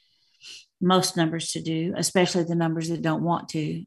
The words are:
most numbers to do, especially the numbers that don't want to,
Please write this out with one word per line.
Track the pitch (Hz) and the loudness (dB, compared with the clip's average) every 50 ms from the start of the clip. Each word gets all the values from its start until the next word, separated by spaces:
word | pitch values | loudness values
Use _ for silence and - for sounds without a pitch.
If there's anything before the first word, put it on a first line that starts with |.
| _ _ _ _ _ _ _ _ - - - - - _ _ _ | _ _ _ _ _ _ _ _ -20 -20 -20 -20 -20 _ _ _
most | 185 180 185 185 - - - 175 | 2 4 4 4 4 2 2 2
numbers | 165 160 170 165 160 - - | 0 2 0 -2 -6 -6 -6
to | 165 | -6
do, | 156 160 160 160 165 175 202 - | -4 -4 -2 -2 -2 -2 -2 -2
especially | 170 - - 190 180 170 - 180 165 | -4 2 4 4 4 4 2 0 0
the | 170 170 | 0 0
numbers | 170 165 165 160 165 160 165 | 0 0 0 0 -2 -2 -4
that | 170 156 | -4 -2
don't | - 165 156 151 156 | 0 -2 0 0 0
want | 170 170 - - - | 0 0 -2 -2 -4
to, | - 156 151 156 165 165 175 | -4 -4 -4 -4 -4 -6 -10